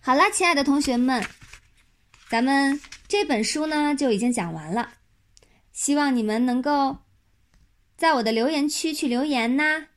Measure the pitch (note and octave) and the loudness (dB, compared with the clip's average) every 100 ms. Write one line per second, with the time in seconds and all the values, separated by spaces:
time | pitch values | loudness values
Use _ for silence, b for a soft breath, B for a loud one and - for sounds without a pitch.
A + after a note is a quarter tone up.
0 | - C4 G4+ G#4+ F4 D4+ C#4 C#4+ C#4 A#3+ | 2 2 4 2 2 2 2 2 2 0
1 | B3 B3+ - - - - _ _ _ _ | 2 0 -4 -12 -20 -20 _ _ _ _
2 | _ - - A3+ B3+ C#4 C#4 C#4+ - - | _ -20 -6 -2 2 2 2 0 -6 -20
3 | - G4+ G#4 A#3+ A3 D#4 D#4 D4+ D4 C#4+ | -4 -2 0 0 -2 -2 -2 0 0 0
4 | C#4 G#3 A#3+ A#3+ E3+ D#3+ D#3 G3+ - - | 0 0 0 -2 -4 -8 -6 -6 -6 -12
5 | _ _ _ _ b b b - - C#4+ | _ _ _ _ b b b -8 -2 0
6 | D4 B3 G#3+ A3 B3+ B3 C4 D4 C4+ C#4 | 2 0 0 0 0 0 0 0 0 -4
7 | _ _ _ _ _ _ _ _ _ _ | _ _ _ _ _ _ _ _ _ _
8 | E4 C#4+ A3 A3 B3 D#4 D4 - E4 D4+ | 2 2 2 0 0 0 -2 -2 -6 -4
9 | C#4+ A#3+ D4+ C4 A3+ C4 D4+ D#4 D4+ | -2 -2 0 0 0 2 0 -2 -6